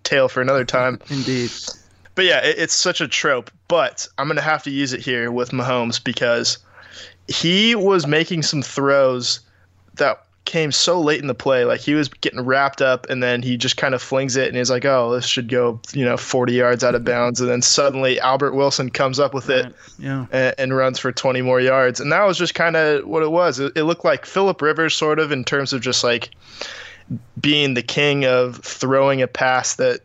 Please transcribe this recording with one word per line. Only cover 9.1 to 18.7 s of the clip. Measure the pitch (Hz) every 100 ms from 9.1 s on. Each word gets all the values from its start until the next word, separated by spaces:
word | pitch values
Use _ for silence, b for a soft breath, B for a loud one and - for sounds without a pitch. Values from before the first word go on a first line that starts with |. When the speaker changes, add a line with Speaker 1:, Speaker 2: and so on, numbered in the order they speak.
| 127 120 - b b b _ _ -
Speaker 1:
that | 143 - _ _ -
came | 170 156
so | - - 175
late | 147 151
in | 139
the | 123
play. | 139 127 123
Like, | 120
he | -
was | 151 143
getting | - 147 -
wrapped | 127 135 139 -
up, | 135 127 -
and | 131
then | 123 123
he | 123 123
just | 127 -
kinda | 143 123
flings | - 135 135 127
it, | 131
and | 123
he's | 123
like, | 123 139
"Oh, | 131 117
this | 123 117
should | - 117
go, | 123 120 117 -
you | 143 123
know, | 120
forty | - 131 123
yards | 123 123 123 127
out | 120
of |
bounds." | 120 120 123 120
And | 123
then | 123
suddenly | 123 - 143 131 135 120
Albert | 127 131 139
Wilson | 135 139